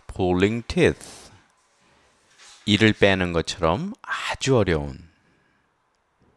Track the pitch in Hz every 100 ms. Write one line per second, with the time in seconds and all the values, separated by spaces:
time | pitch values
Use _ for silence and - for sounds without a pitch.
0 | - - 90 90 101 117 - 180 131 73
1 | - - - - _ _ _ _ _ _
2 | _ _ _ _ - - - 104 110 104
3 | 101 95 90 85 80 - 82 92 190 -
4 | - - - - - 131 92 80 71 65
5 | 82 _ _ _ _ _ _ _ _ _
6 | _ _ _